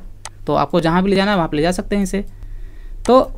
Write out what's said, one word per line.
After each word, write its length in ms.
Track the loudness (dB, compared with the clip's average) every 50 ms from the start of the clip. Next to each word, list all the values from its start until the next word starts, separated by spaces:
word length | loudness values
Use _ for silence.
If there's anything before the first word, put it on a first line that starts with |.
| -8 -14 -16 -16 -16 -16 -16 -8 -4
तो 60 | 0 0
आपको 240 | 2 2 2 2 2
जहाँ 220 | 2 4 4 4 4
भी 60 | 4
ले 60 | 4
जाना 160 | 4 4 2
है 60 | 2
वहाँ 120 | 2 0 0
पे 80 | 0
ले 60 | 0 0
जा 80 | 0 0
सकते 220 | -2 -2 -2 0
हैं 80 | 0 0
इसे। 200 | 0 -2 -4 -4 -6 -10 -12 -12 -12 -10 -10 -12 -12 -12 -14 -14 -12 -12 -4 2
तो 160 | 4 6 6 4 2 -4